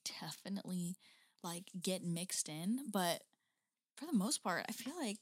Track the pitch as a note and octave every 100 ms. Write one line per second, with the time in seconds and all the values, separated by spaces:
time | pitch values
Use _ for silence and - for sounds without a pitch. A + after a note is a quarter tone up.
0 | - - D#3+ - F#3+ G3 - F3+ F3 F#3
1 | - - _ _ F3 F3 G3 F3+ F#3 F#3
2 | F3 E3+ F#3 - - D#3 F3+ B3+ C#4+ G3
3 | F3 D#3 - _ _ _ _ _ _ -
4 | D#4+ A#3+ G#3 D4+ G3+ E3+ - A3 B3+ F4
5 | A#3+ G#3